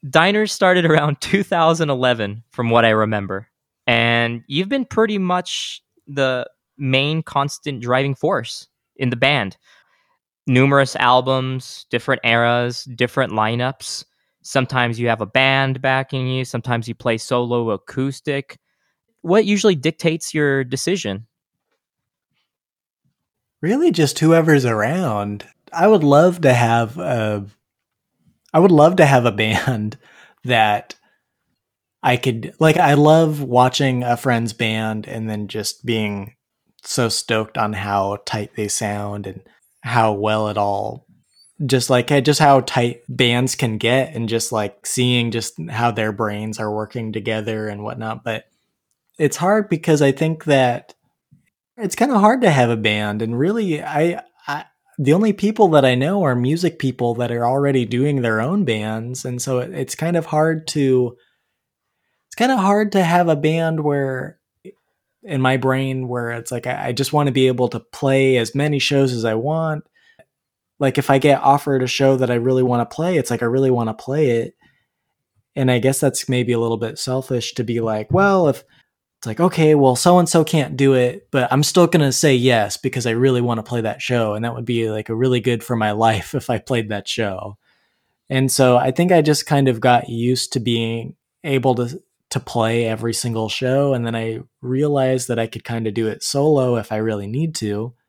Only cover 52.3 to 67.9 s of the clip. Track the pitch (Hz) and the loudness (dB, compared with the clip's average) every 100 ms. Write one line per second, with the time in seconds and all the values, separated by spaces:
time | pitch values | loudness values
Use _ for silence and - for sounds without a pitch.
52.3 | 254 226 143 120 117 107 107 104 107 113 | 4 2 4 2 2 0 0 -2 -4 -4
53.3 | 120 160 226 202 151 - 151 160 - - | -2 -2 0 -2 -4 -4 -2 0 -2 -12
54.3 | _ - 143 - _ _ - 135 165 220 | _ -10 -10 -12 _ _ -4 2 2 2
55.3 | 202 202 220 196 156 131 123 143 202 160 | 0 -2 2 4 6 4 2 0 0 0
56.3 | 123 127 160 175 165 135 123 120 117 120 | 0 0 0 -2 -2 -6 -2 -4 -2 -4
57.3 | 120 120 135 143 135 113 120 143 143 117 | -2 0 0 2 0 0 0 0 0 0
58.3 | 110 123 202 160 110 107 110 113 127 131 | 0 0 -2 0 -2 -2 -6 -8 -10 -8
59.3 | 123 139 127 123 170 131 - 165 175 160 | -8 -4 -4 -4 -8 -10 -6 -2 -2 -2
60.3 | 156 160 160 160 151 139 127 123 123 _ | 0 0 0 -4 -2 2 2 0 -6 _
61.3 | _ _ _ _ _ _ _ _ _ _ | _ _ _ _ _ _ _ _ _ _
62.3 | - 247 262 190 202 214 202 170 175 170 | -2 0 2 2 2 2 2 2 2 2
63.3 | 156 156 165 165 160 147 143 135 131 135 | 2 0 0 -2 -2 -2 -2 -2 -6 -10
64.3 | - _ _ 190 _ _ _ _ _ 208 | -14 _ _ -20 _ _ _ _ _ -8
65.3 | 143 131 131 131 131 135 131 127 123 120 | -2 0 0 0 -2 -2 -6 -6 -6 -6
66.3 | 117 117 123 123 123 127 123 131 151 143 | -8 -8 -8 -6 -6 -6 -4 -2 0 0
67.3 | 131 131 123 120 113 _ | 2 2 2 -2 -4 _